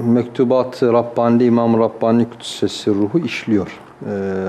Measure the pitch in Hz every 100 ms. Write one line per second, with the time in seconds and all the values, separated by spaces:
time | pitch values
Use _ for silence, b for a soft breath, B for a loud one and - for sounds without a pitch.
0 | 120 120 120 - 123 127 123 - 120 117
1 | 117 123 117 117 123 117 117 113 113 -
2 | 113 117 117 - - - 104 - 113 101
3 | 104 165 156 - 113 104 87 - - -
4 | 104 101 98 95